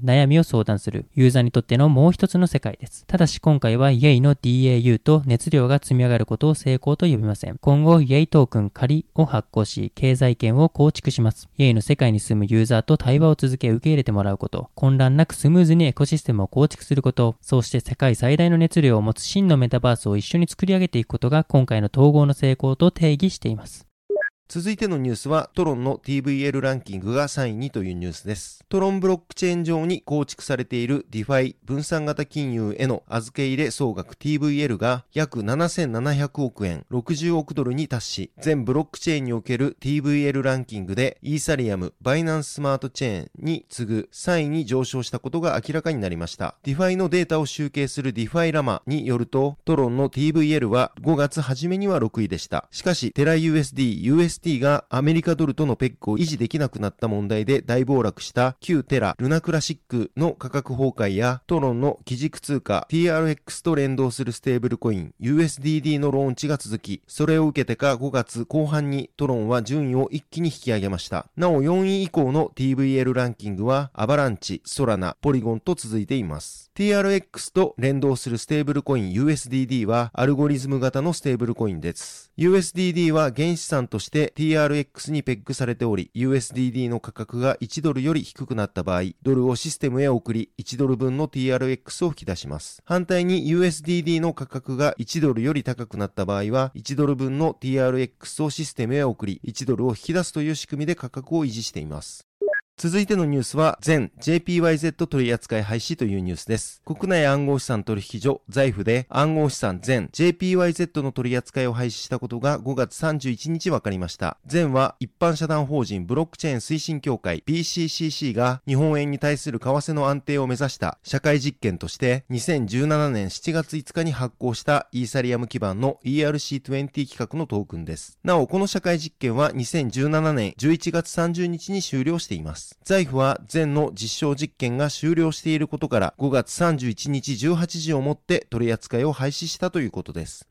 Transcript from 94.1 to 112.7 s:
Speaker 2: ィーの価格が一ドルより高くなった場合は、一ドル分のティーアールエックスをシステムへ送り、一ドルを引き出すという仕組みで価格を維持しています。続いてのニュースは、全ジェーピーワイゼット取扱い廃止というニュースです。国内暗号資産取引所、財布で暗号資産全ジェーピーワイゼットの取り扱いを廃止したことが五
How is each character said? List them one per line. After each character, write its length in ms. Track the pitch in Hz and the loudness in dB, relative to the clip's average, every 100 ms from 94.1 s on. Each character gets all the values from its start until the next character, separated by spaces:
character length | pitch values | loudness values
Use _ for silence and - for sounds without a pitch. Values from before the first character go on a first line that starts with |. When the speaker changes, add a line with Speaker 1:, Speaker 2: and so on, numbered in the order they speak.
Speaker 2:
ィ 40 | 165 | 0
ー 40 | |
の 120 | 165 | 0
価 140 | - 131 | -4 -8
格 300 | 131 - 127 | -10 -6 -2
が 200 | 147 - | 0 -2
一 220 | 113 165 | -6 0
ド 120 | 151 | 0
ル 100 | 113 | 2
よ 100 | 135 | 0
り 100 | 147 | -2
高 240 | 127 123 113 | -4 -6 -6
く 100 | - | -6
な 120 | 101 | -6
っ 40 | |
た 120 | - | -4
場 180 | 95 101 | -2 -2
合 40 | 104 | -2
は、 260 | 131 131 | -2 -2
一 220 | - 107 139 | -6 -6 0
ド 100 | 143 | 0
ル 80 | |
分 240 | 131 131 139 | 0 -2 -2
の 160 | 160 | -2
テ 140 | - 131 | -2 -2
ィ 60 | |
ー 100 | 135 | 0
ア 40 | 127 | 2
ー 40 | |
ル 80 | 127 | 0
エ 40 | |
ッ 60 | 123 _ | -2 _
ク 100 | - | -12
ス 140 | - | -6
を 80 | 151 | -4
シ 140 | 165 | -4
ス 100 | 151 | -8
テ 140 | - 113 | -4 -2
ム 80 | 143 | 0
へ 80 | |
送 220 | 135 - 101 | 0 -2 -6
り、 140 | - | -8
一 200 | 120 107 | -10 -6
ド 120 | 131 117 | -2 0
ル 100 | 123 | 0
を 40 | |
引 60 | 110 | -2
き 160 | - | -4
出 120 | 175 | -2
す 80 | - | -2
と 100 | 156 | -4
い 80 | 151 | -4
う 60 | 151 | -6
仕 100 | - | -8
組 140 | 147 | -6
み 60 | 151 | -4
で 100 | 170 | -6
価 140 | 127 | -8
格 260 | 135 131 165 | -12 -4 -2
を 80 | 139 | -2
維 40 | |
持 120 | 110 | -4
し 80 | - | -8
て 80 | 82 | -8
い 80 | 76 | -10
ま 160 | 76 | -10
す。 240 | - - - - 403 855 - - | -12 -18 -18 -6 -4 -4 -8 -6
続 240 | 170 196 | -2 0
い 60 | 196 | 0
て 80 | |
の 100 | 196 | 0
ニ 120 | 151 139 | 2 0
ュ 40 | |
ー 20 | |
ス 120 | - 143 | -2 0
は、 220 | 156 - | 0 0
全 280 | 156 156 101 - | 0 0 0 -6
ジ 140 | 151 | -2
ェ 40 | 170 | 0
ー 40 | |
ピ 140 | - 175 | 0 2
ー 40 | |
ワ 120 | 165 | 2
イ 60 | 151 | 2
ゼ 100 | 160 | -2
ッ 40 | |
ト 140 | - 170 | -4 -2
取 260 | 139 120 | 0 0
扱 260 | 117 - 110 | -2 -2 -4
い 40 | |
廃 160 | 101 117 | -2 -4
止 160 | - | -6
と 100 | 160 | -4
い 140 | 110 98 | -2 -2
う 20 | |
ニ 120 | 90 | -4
ュ 20 | |
ー 40 | 80 | -6
ス 60 | - | -4
で 120 | 113 | -6
す。 240 | - - | -6 -12
国 240 | - 165 196 | -10 -6 0
内 160 | 170 | 2
暗 220 | 143 139 139 | 2 2 0
号 140 | 135 | 0
資 60 | - | -2
産 180 | 107 | -4
取 180 | 104 101 | -4 -6
引 180 | - 107 | -6 -4
所、 220 | 135 - - | -2 -2 -4
財 240 | 131 135 | 0 0
布 100 | 98 | 0
で 240 | 101 120 - | 0 0 0
暗 280 | 127 156 156 | -2 0 0
号 120 | 147 | 0
資 100 | - | -2
産 200 | 107 90 | -4 -4
全 280 | 127 123 80 | -2 -2 -2
ジ 140 | - | 0
ェ 40 | 175 | 0
ー 60 | 170 | 2
ピ 180 | 185 | 0
ー 20 | 180 | 2
ワ 100 | 175 | 2
イ 60 | |
ゼ 120 | 165 | 0
ッ 20 | 170 | -4
ト 160 | 151 | -4
の 80 | 135 | -4
取 180 | 131 123 | -4 -2
り 60 | 123 | -4
扱 260 | - 135 | -4 -4
い 60 | 123 | -4
を 40 | |
廃 140 | 117 123 | -2 -4
止 40 | |
し 180 | - - | -6 -8
た 100 | 127 | -8
こ 80 | 123 | -6
と 140 | 120 | -4
が 180 | 135 147 | -2 -2
五 160 | 127 | -4